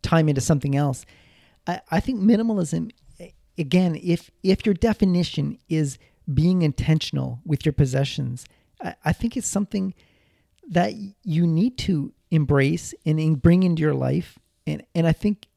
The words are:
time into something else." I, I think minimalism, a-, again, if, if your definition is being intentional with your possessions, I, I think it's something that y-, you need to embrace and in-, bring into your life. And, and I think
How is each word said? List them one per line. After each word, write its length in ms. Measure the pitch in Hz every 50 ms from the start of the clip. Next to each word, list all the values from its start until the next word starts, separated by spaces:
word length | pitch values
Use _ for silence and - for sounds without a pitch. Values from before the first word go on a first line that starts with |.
time 260 | - - - 165 160 156
into 120 | 143 131
something 360 | 131 - 165 139 - 143 139
else." 280 | 139 147 143 131 - - - - _ _ _ _ _ _ _ _ _ _
I, 140 | - 175 - _ _
I 100 | 165 190
think 200 | - - 262 214
minimalism, 680 | 190 214 240 202 226 226 220 196 175 147 - 165 165 - - _ _ - - -
a-, 140 | 175 - _ _ _ _ _
again, 420 | - 160 135 170 180 185 175 160 151
if, 280 | - 180 170 170 - - _ _
if 240 | - 190 190 - -
your 80 | 220 202
definition 840 | 170 - 233 208 - - 190 175 175 175 - - - 143 143 - - _ _
is 300 | 160 160 151 139 135 - _ _ _ _ _ -
being 300 | 139 135 156 175 185 180
intentional 800 | 170 151 139 - - - 156 156 - - - 139 131 131 123 123 -
with 200 | 165 151 135 -
your 80 | 156
possessions, 720 | 147 - 147 131 123 135 139 135 - - 135 123 123 123 - - _ _ _ _ _ _
I, 120 | - - - _ _
I 80 | 151
think 240 | 175 - - 233 -
it's 120 | 254 214 -
something 460 | - 202 208 - - 202 190 190 180 _ _ _ _ _ _ _ _ _ _ _ _ _ _ 311
that 240 | 180 175 175 -
y-, 220 | - 220 208 196 202 _
you 240 | _ 202 156 160 175
need 320 | 170 160 160 202 254 247 -
to 340 | - - 190 151 143 - _ _ _ _
embrace 640 | 180 160 147 135 147 139 135 139 165 170 - - - - _
and 120 | 160 156 156
in-, 180 | 156 156 160
bring 260 | 135 - 165 170 185
into 180 | 185 180 170 160
your 140 | 156 151 143
life. 440 | 135 127 127 135 165 175 - - _ _ _ _ _ _
And, 160 | - 151 151 - _ _
and 120 | 170 165
I 60 | 165
think 340 | 160 - - 208 208 _ - _ _